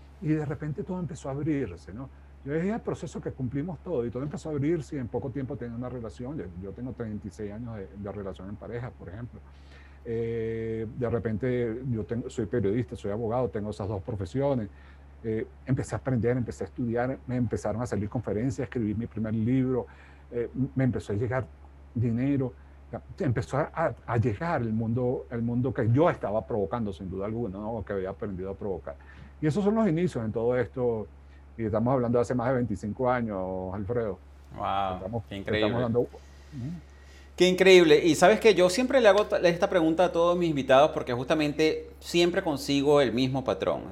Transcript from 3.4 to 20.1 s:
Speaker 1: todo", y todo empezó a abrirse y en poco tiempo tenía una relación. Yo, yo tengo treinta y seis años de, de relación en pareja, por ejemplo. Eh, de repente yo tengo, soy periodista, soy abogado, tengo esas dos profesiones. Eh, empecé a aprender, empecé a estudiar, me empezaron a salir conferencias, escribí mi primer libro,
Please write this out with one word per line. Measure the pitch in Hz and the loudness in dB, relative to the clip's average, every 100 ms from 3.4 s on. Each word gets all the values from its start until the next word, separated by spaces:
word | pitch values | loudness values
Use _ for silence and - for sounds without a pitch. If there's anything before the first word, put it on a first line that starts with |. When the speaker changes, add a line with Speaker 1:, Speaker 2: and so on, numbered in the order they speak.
| 127 139 170 147 | -4 -4 -6 -8
Speaker 1:
todo", | - 147 117 | -4 -2 -2
y | |
todo | 123 | -4
empezó | 147 - 156 | -6 -8 -6
a | |
abrirse | 147 143 170 - 147 | -2 0 -2 -4 -8
y | |
en | 120 | -4
poco | 120 123 | -4 -4
tiempo | 139 127 143 | -6 -6 -8
tenía | 120 117 | -8 -8
una | 127 | -8
relación. | 123 110 - 123 156 | -8 -10 -10 -10 -8
Yo, | 90 87 | -10 -10
yo | 98 | -12
tengo | 104 127 | -10 -10
treinta | - 110 107 101 | -8 -8 -8 -10
y | |
seis | - 104 | -10 -10
años | 104 120 110 | -8 -10 -10
de, | 95 101 | -12 -10
de | 101 | -10
relación | 98 98 92 95 | -8 -8 -10 -12
en | 104 | -12
pareja, | 95 120 120 | -10 -8 -10
por | - 90 | -12 -14
ejemplo. | 98 120 - - - - - - - 120 | -12 -12 -14 -20 -20 -20 -20 -20 -16 -6
Eh, | 113 117 117 113 113 113 113 110 120 | -4 -2 -2 -4 -4 -4 -4 -6 -4
de | 117 | -2
repente | 113 113 104 127 123 120 117 135 | 0 -2 -2 0 0 0 -2 -4
yo | 110 98 | -4 -2
tengo, | 117 127 | -6 -6
soy | - 104 | -4 -2
periodista, | 123 98 117 117 - | 0 2 0 -2 -6
soy | 101 | -6
abogado, | 104 110 123 120 | -4 -2 -2 -2
tengo | 107 104 | -4 -6
esas | 104 98 | -6 -4
dos | 101 | -6
profesiones. | - 95 92 131 139 131 101 - - - - - | -6 -6 -4 0 0 0 -4 -10 -20 -20 -20 -10
Eh, | 113 110 - - - | -4 -4 -4 -8 -2
empecé | 127 - 110 | -2 -2 -4
a | |
aprender, | - 123 117 127 | -2 0 2 0
empecé | 113 - | -2 -6
a | 98 | -8
estudiar, | - 117 117 127 135 - | -4 -2 0 -2 -4 -4
me | 123 | -2
empezaron | 117 104 107 104 | 0 -2 -2 -2
a | 123 | -2
salir | 101 101 | -2 -2
conferencias, | 120 107 101 131 - 123 | -4 -2 -2 -2 -4 -4
escribí | 123 107 107 | -2 -2 -2
mi | 117 | -4
primer | 107 110 | -6 -4
libro, | 113 110 131 127 123 - - - | -2 2 2 2 -2 -4 -12 -20